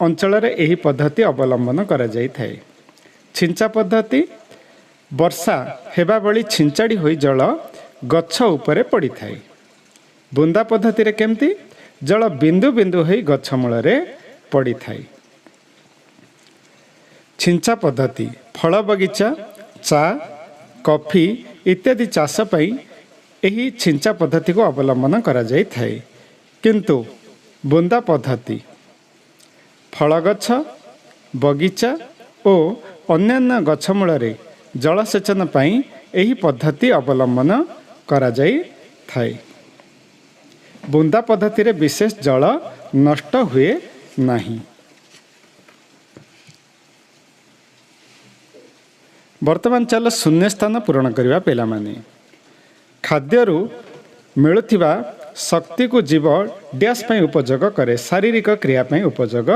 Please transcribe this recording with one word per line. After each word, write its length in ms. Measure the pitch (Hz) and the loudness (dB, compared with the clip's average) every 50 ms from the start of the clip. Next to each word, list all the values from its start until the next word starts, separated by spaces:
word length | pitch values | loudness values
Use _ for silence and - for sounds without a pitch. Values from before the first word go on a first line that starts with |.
ଅଞ୍ଚଳରେ 540 | 175 165 165 160 202 196 202 220 214 233 - - | 0 0 0 0 0 2 2 2 2 0 0 0
ଏହି 180 | 160 151 180 | 0 0 0
ପଦ୍ଧତି 460 | 175 - 151 139 127 147 151 147 233 226 | 0 0 -2 0 0 -2 -2 0 0 0
ଅବଲମ୍ବନ 600 | 180 127 127 135 127 127 120 123 123 131 170 208 | 0 0 0 0 0 0 0 0 -2 -2 -2 -2
କରାଯାଇଥାଏ। 840 | 196 170 131 120 110 107 120 120 127 - - 113 107 - - - - _ _ _ _ _ _ _ _ _ _ _ _ - - | -2 -2 -2 -2 -2 -2 -4 -6 -6 -6 -8 -8 -10 -10 -14 -18 -20 _ _ _ _ _ _ _ _ _ _ _ _ -4 -2
ଛିଞ୍ଚା 280 | 185 165 175 - 220 214 | -2 -2 0 -2 -2 -2
ପଦ୍ଧତି, 540 | 220 220 208 180 220 220 214 220 254 277 349 - - - - _ - - - _ _ _ _ _ _ _ _ _ 139 | 0 -2 -2 0 0 -2 0 0 0 -2 -2 -2 -6 -14 -20 _ -20 -20 -20 _ _ _ _ _ _ _ _ _ -2
ବର୍ଷା 420 | 127 165 175 - - - 226 185 139 123 - - - - - - | 0 0 0 0 -2 -2 -2 -2 -2 -4 -8 -12 -14 -16 -6 -2
ହେବା 240 | 175 170 170 220 220 | -2 0 2 0 0
ଭଳି 240 | 196 208 214 226 220 | 2 0 0 0 0
ଛିଞ୍ଚାଡ଼ି 520 | 214 - - 151 147 143 - 226 226 226 | -2 0 2 2 2 2 2 0 0 0
ହୋଇ 200 | 196 156 151 165 | 0 0 0 0
ଜଳ 240 | 151 143 139 135 131 135 196 294 330 - - - - - - - - - | 2 2 2 2 2 2 2 0 -2 -8 -14 -20 -20 -20 -20 -18 -14 -4
ଗଛ 300 | 123 147 165 165 - - - 254 | -2 0 0 0 -2 -2 0 2
ଉପରେ 400 | 214 160 139 - - 151 190 254 | 2 2 0 0 0 0 0 0
ପଡ଼ିଥାଏ। 520 | - - 214 151 123 - - 113 104 110 - - _ - _ _ _ _ _ _ _ _ - _ _ _ _ _ _ - | 0 0 0 0 -2 -6 -10 -14 -14 -14 -16 -18 _ -20 _ _ _ _ _ _ _ _ -20 _ _ _ _ _ _ 0
ବୁନ୍ଦା 300 | 135 156 160 165 208 226 | 0 2 2 2 0 0
ପଦ୍ଧତିରେ 480 | 220 220 220 190 233 208 - 220 220 | 0 0 0 2 0 0 2 0 0
କେମିତି? 380 | 214 214 220 220 226 214 285 330 415 - - - - - - - _ _ 139 | 0 0 -2 -2 0 0 0 0 0 -2 -8 -18 -20 -20 -20 -20 _ _ -2
ଜଳ 180 | 135 196 220 226 220 | 0 2 2 2 0
ବିନ୍ଦୁ 400 | 156 123 147 156 170 185 196 285 | 0 2 2 2 4 4 4 2
ବିନ୍ଦୁ 280 | 240 233 202 180 175 175 160 | 2 2 2 2 2 0 2
ହୋଇ 180 | 160 190 247 | 2 0 0
ଗଛ 260 | 196 143 143 135 - - 143 | 2 0 0 0 -2 -4 -4
ମୂଳରେ 420 | 127 127 120 117 117 113 160 233 285 359 - 262 - - - - - _ _ | -2 -2 0 -2 0 2 2 0 0 -2 -6 -12 -18 -20 -20 -20 -20 _ _
ପଡ଼ିଥାଏ। 500 | - 139 131 123 117 - - - 107 - - - - _ _ _ _ _ _ - _ _ _ _ _ _ _ _ _ _ _ _ _ _ _ _ _ _ _ _ _ _ _ _ _ _ _ _ _ _ _ _ _ - _ _ _ - | -2 0 0 0 -4 -6 -8 -14 -14 -14 -16 -18 -20 _ _ _ _ _ _ -20 _ _ _ _ _ _ _ _ _ _ _ _ _ _ _ _ _ _ _ _ _ _ _ _ _ _ _ _ _ _ _ _ _ -20 _ _ _ -2
ଛିଞ୍ଚା 340 | - 175 175 165 - 226 233 | 0 0 0 2 0 0 -2
ପଦ୍ଧତି, 520 | 226 - 151 123 123 131 123 - - 110 117 123 - - - - | 0 0 -2 0 0 -2 -2 -2 -6 -8 -10 -10 -14 -20 -20 -10
ଫଳ 180 | - - 165 175 208 | -4 -2 0 0 0
ବଗିଚା, 460 | 214 196 214 190 190 185 - - 202 226 311 - 208 - - - - - - - - | 0 0 0 0 -2 -2 -2 -2 -2 -2 -2 -6 -10 -16 -20 -20 -20 -20 -20 -14 -4
ଚା, 200 | - 160 147 156 170 220 294 - - - - - - - - - - - - - | 0 0 2 2 0 -2 -4 -8 -14 -18 -20 -20 -20 -20 -20 -20 -20 -20 -6 0
କଫି 420 | 156 151 151 - - - 185 160 190 226 - - - - - - | 0 0 0 0 0 2 2 2 2 0 -6 -10 -18 -20 -6 -2
ଇତ୍ୟାଦି 400 | 185 185 180 - 262 254 208 240 - | -2 -2 0 0 0 0 0 -2 -2
ଚାଷ 280 | - 175 147 - - - | 0 -2 -2 0 -2 -4
ପାଇଁ 360 | 220 - 196 160 156 196 240 277 - - - - - _ _ _ _ _ _ _ - | -2 0 0 0 0 0 -2 -6 -10 -16 -20 -20 -20 _ _ _ _ _ _ _ -2
ଏହି 280 | 190 202 226 254 262 | -2 -2 -2 -4 -6
ଛିଞ୍ଚା 400 | 247 - - 180 151 143 - 220 208 | -6 -2 -2 0 0 0 0 -2 -2
ପଦ୍ଧତିକୁ 480 | - 170 143 156 165 165 - 175 214 | 0 -2 -2 0 -2 -2 0 0 2
ଅବଲମ୍ବନ 520 | 226 170 131 139 135 135 131 127 131 135 180 233 | 2 0 0 0 0 0 0 0 0 0 0 0
କରାଯାଇଥାଏ। 720 | 233 - 127 123 120 110 127 160 156 - - 117 120 113 113 120 - - _ - - _ _ _ _ _ _ _ - | 0 0 -2 -2 -2 0 0 0 0 -2 -4 -6 -6 -4 -6 -8 -12 -18 _ -20 -20 _ _ _ _ _ _ _ 0
କିନ୍ତୁ 420 | 220 220 214 - - 151 127 113 - - - - - - _ _ - _ _ - | 2 2 2 2 0 0 0 -2 -6 -14 -20 -20 -20 -20 _ _ -20 _ _ -2
ବୁନ୍ଦା 340 | 139 143 165 170 180 233 240 | 0 2 2 2 2 0 0
ପଦ୍ଧତି 580 | 233 - 160 135 - 135 127 117 - - 110 110 - - - - _ _ _ _ _ _ _ _ _ _ _ _ _ _ _ _ _ _ _ _ _ _ - | 0 0 -2 0 0 -2 -4 -4 -4 -8 -10 -10 -10 -16 -20 -20 _ _ _ _ _ _ _ _ _ _ _ _ _ _ _ _ _ _ _ _ _ _ -4
ଫଳ 260 | - 151 151 156 165 | -2 0 2 2 2
ଗଛ, 260 | 156 196 208 208 - - 240 269 311 - - - - - - - _ - - _ _ _ - | 2 0 -2 -2 -2 -2 -2 -2 -2 -6 -12 -18 -20 -20 -20 -20 _ -20 -20 _ _ _ -6
ବଗିଚା 560 | 127 135 143 143 143 170 185 185 - 233 240 285 330 - - - - - - _ _ - | -2 0 0 2 2 0 -2 0 0 -2 -2 -2 -4 -8 -14 -20 -20 -20 -20 _ _ 2
ଓ 300 | 202 190 175 156 170 233 - - - - - - - | 4 4 4 4 2 0 -6 -10 -18 -20 -16 -2 0
ଅନ୍ୟାନ୍ୟ 460 | 170 160 196 220 254 262 254 247 247 233 165 | 2 2 2 2 2 2 2 2 2 0 2
ଗଛ 200 | 147 151 147 - - | 0 0 0 0 -2
ମୂଳରେ 400 | 190 202 196 170 160 135 120 113 110 - - - - - - - - 127 | 0 0 2 0 0 0 -2 -4 -4 -8 -14 -20 -20 -20 -20 -14 -10 -2
ଜଳସେଚନ 640 | 120 156 170 202 220 214 - 202 196 - 196 190 180 | 0 0 2 2 0 0 -2 -2 0 0 0 0 -2
ପାଇଁ 260 | 151 - 143 131 160 208 254 277 - - - - - - | 0 2 2 2 4 2 0 -2 -4 -10 -20 -20 -6 -2
ଏହି 200 | 185 190 226 262 | 0 0 2 0
ପଦ୍ଧତି 540 | 220 - 156 131 117 151 156 139 - 240 254 | 0 0 0 0 0 -2 -2 0 0 2 2
ଅବଲମ୍ବନ 600 | 220 151 120 135 135 127 131 127 123 127 131 160 208 262 349 339 - - - - - - _ - | 2 2 2 0 2 2 2 2 2 2 2 2 2 2 0 -2 -6 -14 -20 -20 -20 -20 _ -2
କରାଯାଇଥାଏ। 1200 | 147 139 131 123 113 127 139 175 247 320 359 - - - - - - _ - - - 127 117 117 117 - - - - - - - - - - _ _ _ _ _ _ _ _ _ _ _ _ _ - _ _ - - - - - | 0 0 2 0 0 2 2 2 2 0 -4 -6 -12 -20 -20 -20 -20 _ -20 -10 -6 -4 -4 -4 -6 -8 -14 -20 -20 -20 -20 -20 -20 -20 -20 _ _ _ _ _ _ _ _ _ _ _ _ _ -20 _ _ -20 -20 -18 -8 -2
ବୁନ୍ଦା 300 | 139 156 160 156 180 226 | 0 2 2 4 2 0
ପଦ୍ଧତିରେ 500 | 233 - 220 190 208 214 208 220 208 233 208 | 2 2 0 0 0 0 0 2 2 2 2
ବିଶେଷ 380 | 156 156 143 - - 208 220 226 202 | 2 0 0 0 0 -2 -2 -2 -2
ଜଳ 220 | 135 143 131 131 135 175 269 339 - - - - - - - | -2 0 2 4 2 2 0 -2 -4 -10 -16 -20 -14 -4 0
ନଷ୍ଟ 380 | 135 143 147 151 147 - - - 262 240 | 2 4 4 2 0 -2 -2 -2 0 0
ହୁଏ 260 | 156 127 131 135 175 262 349 - - - - - - - - | 0 2 2 2 2 2 -2 -6 -10 -18 -20 -20 -12 -4 -2
ନାହିଁ। 380 | 131 127 120 113 92 110 113 113 107 - _ _ _ _ _ _ _ _ _ - _ _ _ _ _ _ _ _ _ - _ _ _ _ _ _ _ _ _ - - _ _ _ _ - - _ _ _ _ _ _ _ _ _ _ _ _ _ _ _ _ _ _ _ _ _ _ _ _ _ _ _ _ _ _ _ _ _ _ - _ _ _ _ _ - - - _ _ _ _ _ _ _ _ _ _ _ _ _ _ | 0 0 0 -2 -4 -6 -10 -10 -12 -16 _ _ _ _ _ _ _ _ _ -20 _ _ _ _ _ _ _ _ _ -20 _ _ _ _ _ _ _ _ _ -20 -20 _ _ _ _ -20 -20 _ _ _ _ _ _ _ _ _ _ _ _ _ _ _ _ _ _ _ _ _ _ _ _ _ _ _ _ _ _ _ _ _ _ -20 _ _ _ _ _ -20 -20 -20 _ _ _ _ _ _ _ _ _ _ _ _ _ _
ବର୍ତ୍ତମାନ 400 | - 147 165 180 - 240 247 240 240 | -2 -2 -2 0 0 0 0 0 0
ଚାଲ 200 | 233 233 226 233 233 | 0 -2 0 0 -2
ଶୂନ୍ୟ 360 | 233 - - 156 156 165 185 208 | -2 0 0 2 2 4 2 0
ସ୍ଥାନ 240 | 196 - 208 214 220 240 | 0 -2 -2 -2 -2 -2
ପୂରଣ 260 | 233 - 143 135 131 127 | -2 -2 0 0 0 0
କରିବା 280 | 110 131 123 127 143 185 | 0 0 0 0 0 0
ପିଲାମାନେ। 540 | 190 170 135 120 117 113 113 107 104 104 110 120 - - _ _ _ _ _ _ _ _ _ _ _ _ _ _ _ _ _ _ - | 0 0 -2 0 -2 -4 -4 -6 -8 -8 -10 -14 -16 -20 _ _ _ _ _ _ _ _ _ _ _ _ _ _ _ _ _ _ -4
ଖାଦ୍ୟରୁ 540 | - 160 147 135 143 220 247 240 202 160 165 208 233 - - - - - - - - - - _ _ _ | -2 -2 -2 0 2 4 4 4 4 2 0 -2 -4 -8 -14 -18 -20 -20 -20 -20 -20 -20 -20 _ _ _
ମିଳୁଥିବା 560 | 135 143 156 175 226 - - 220 185 170 151 165 220 240 - - - - - - | 2 4 4 4 4 2 2 2 2 4 2 2 0 -4 -8 -14 -16 -20 -20 -14
ଶକ୍ତିକୁ 600 | - - - 175 170 165 - - - 254 240 247 240 | -12 -4 -2 -2 -2 -2 -4 -2 -2 -2 2 2 2
ଜୀବ 240 | 190 135 156 160 147 160 143 175 202 220 - - - - 139 | 2 4 2 2 4 4 2 2 0 -4 -8 -14 -16 -14 -4
ଡ୍ୟାସ୍ 280 | 131 202 226 240 240 - | -2 0 0 0 -2 -2
ପାଇଁ 160 | - 226 214 | -2 0 2
ଉପଯୋଗ 420 | 165 147 151 160 127 120 135 127 180 208 | 2 2 0 -2 0 0 0 0 0 0
କରେ, 240 | 202 - 131 120 120 120 | 0 0 0 0 0 -2
ଶାରୀରିକ 500 | - - 175 190 196 226 226 226 208 208 208 | -2 -2 -2 0 0 0 0 0 0 0 -2
କ୍ରିୟା 280 | 208 - 139 135 127 127 | 0 0 0 0 0 0
ପାଇଁ 180 | 127 147 165 202 | 0 -2 0 0
ଉପଯୋଗ 460 | 156 120 - 127 107 117 120 113 147 208 | -2 -2 -2 -4 -2 -2 -2 0 0 0